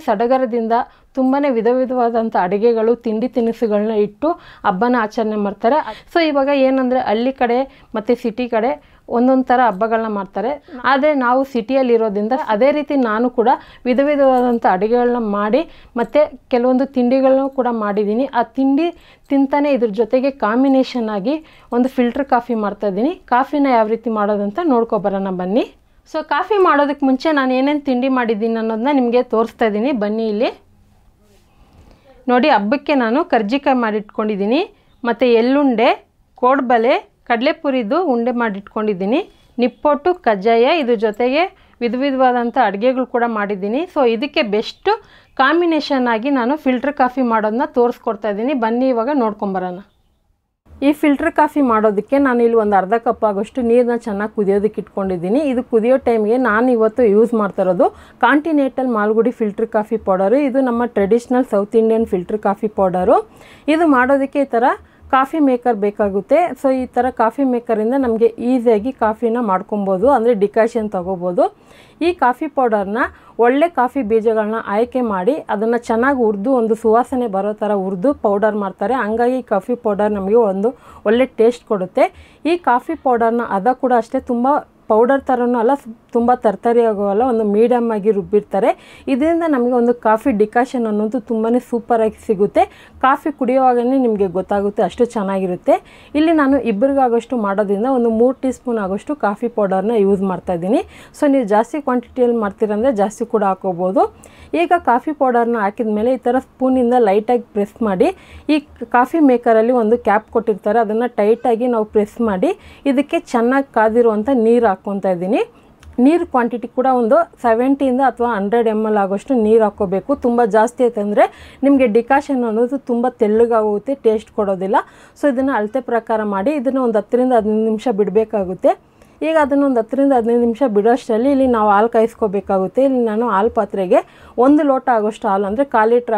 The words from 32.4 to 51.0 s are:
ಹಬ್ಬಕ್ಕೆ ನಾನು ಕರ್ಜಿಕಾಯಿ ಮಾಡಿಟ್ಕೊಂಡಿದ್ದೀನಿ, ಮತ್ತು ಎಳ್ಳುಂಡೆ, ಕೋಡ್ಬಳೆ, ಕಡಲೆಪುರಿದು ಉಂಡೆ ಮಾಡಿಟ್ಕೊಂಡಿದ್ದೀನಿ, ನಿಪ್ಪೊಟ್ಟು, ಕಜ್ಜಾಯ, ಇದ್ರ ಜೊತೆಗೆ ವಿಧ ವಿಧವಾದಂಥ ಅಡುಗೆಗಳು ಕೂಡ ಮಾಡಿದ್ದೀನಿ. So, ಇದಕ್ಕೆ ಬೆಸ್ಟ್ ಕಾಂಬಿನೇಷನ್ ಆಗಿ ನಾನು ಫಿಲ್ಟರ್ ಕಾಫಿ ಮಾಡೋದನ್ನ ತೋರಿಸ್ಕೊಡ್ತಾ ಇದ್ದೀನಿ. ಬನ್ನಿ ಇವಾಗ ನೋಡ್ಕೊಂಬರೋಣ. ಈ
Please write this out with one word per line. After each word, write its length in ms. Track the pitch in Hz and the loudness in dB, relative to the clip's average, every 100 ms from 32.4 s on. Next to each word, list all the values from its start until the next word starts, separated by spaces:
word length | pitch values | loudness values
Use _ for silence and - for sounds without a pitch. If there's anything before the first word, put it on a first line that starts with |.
| 302 220 | 4 2
ಹಬ್ಬಕ್ಕೆ 400 | 202 285 - 285 | 2 -2 0 0
ನಾನು 160 | 226 262 349 226 | 0 -2 0 0
ಕರ್ಜಿಕಾಯಿ 420 | 202 277 285 254 | 0 -2 0 0
ಮಾಡಿಟ್ಕೊಂಡಿದ್ದೀನಿ, 800 | 226 214 208 - 214 202 202 277 427 _ _ _ 233 | -2 -4 -6 -6 -6 -4 -2 -2 -2 _ _ _ -6
ಮತ್ತು 180 | 220 254 233 | 0 2 2
ಎಳ್ಳುಂಡೆ, 520 | 240 277 285 220 254 415 _ _ _ _ | 2 2 2 2 0 0 _ _ _ _
ಕೋಡ್ಬಳೆ, 540 | 247 277 247 240 233 349 - _ - | 0 0 0 0 2 -2 -4 _ -6
ಕಡಲೆಪುರಿದು 680 | 233 269 320 294 262 208 302 359 | -2 -2 -2 -4 -4 -2 -2 -2
ಉಂಡೆ 200 | 233 233 240 | -2 -2 -2
ಮಾಡಿಟ್ಕೊಂಡಿದ್ದೀನಿ, 760 | 226 196 - 220 214 185 190 285 427 _ _ - | -4 -6 -10 -6 -4 -4 -2 -2 -4 _ _ -4
ನಿಪ್ಪೊಟ್ಟು, 480 | 247 - 294 285 359 359 240 | -4 -2 -2 0 -2 -2 -2
ಕಜ್ಜಾಯ, 380 | 202 208 233 254 339 | 0 2 2 2 2
ಇದ್ರ 140 | 240 233 | 0 0
ಜೊತೆಗೆ 380 | 220 208 247 285 381 - _ _ | -2 -2 -2 0 -2 -6 _ _
ವಿಧ 140 | 240 247 | -6 -2
ವಿಧವಾದಂಥ 540 | 277 262 262 247 233 247 220 | -2 2 2 2 -2 0 -2
ಅಡುಗೆಗಳು 380 | 196 247 254 254 | 0 0 0 -2
ಕೂಡ 120 | 240 233 220 | -2 -2 -2
ಮಾಡಿದ್ದೀನಿ. 440 | 202 202 202 247 359 | -4 -6 -4 -4 -4
So, 60 | 302 247 226 | 0 0 0
ಇದಕ್ಕೆ 260 | 285 330 233 208 | -2 -4 -2 -2
ಬೆಸ್ಟ್ 340 | - - 381 440 - - _ - | -4 -6 -4 -4 -6 -20 _ -2
ಕಾಂಬಿನೇಷನ್ 640 | 262 330 349 311 - 269 247 | 0 2 0 0 -2 -2 0
ಆಗಿ 180 | 226 254 277 | -2 -2 -2
ನಾನು 160 | 233 302 269 | -2 -2 -2
ಫಿಲ್ಟರ್ 300 | 247 269 277 | -2 -2 -2
ಕಾಫಿ 220 | 247 254 247 | -2 0 0
ಮಾಡೋದನ್ನ 340 | 226 214 226 302 262 | 0 0 -2 -2 0
ತೋರಿಸ್ಕೊಡ್ತಾ 540 | 240 240 240 226 220 | 0 -2 -8 -6 -6
ಇದ್ದೀನಿ. 220 | 202 240 285 226 | -4 -4 -2 -2
ಬನ್ನಿ 220 | 233 262 | 0 0
ಇವಾಗ 160 | 233 233 - | 0 -2 -2
ನೋಡ್ಕೊಂಬರೋಣ. 560 | 220 208 202 190 180 180 - _ _ _ _ _ _ _ _ - 277 | -2 -4 -6 -4 -6 -10 -16 _ _ _ _ _ _ _ _ -2 0
ಈ 20 | 302 | 2